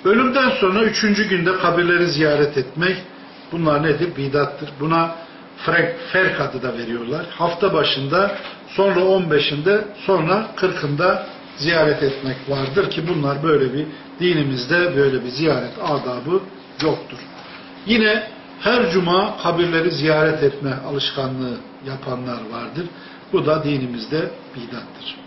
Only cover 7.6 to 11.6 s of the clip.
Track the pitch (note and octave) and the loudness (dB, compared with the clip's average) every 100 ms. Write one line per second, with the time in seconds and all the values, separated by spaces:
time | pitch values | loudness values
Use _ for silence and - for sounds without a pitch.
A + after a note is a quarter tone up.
7.6 | G3 D#3+ C#3 C#3 C3+ E3+ G3+ - - - | 2 2 0 0 0 2 2 -2 -10 -14
8.6 | - - G3 F3+ F#3+ F#3+ E3+ D3 - D3 | -8 2 2 4 4 4 4 2 2 0
9.6 | E3 G#3 G#3 - - F#3 D#3 G3 A3 - | 2 2 0 -6 0 2 4 0 0 -2
10.6 | F#3 - D3 D3 F#3 G#3 - - - - | -2 0 -2 2 2 2 -4 -14 -18 -6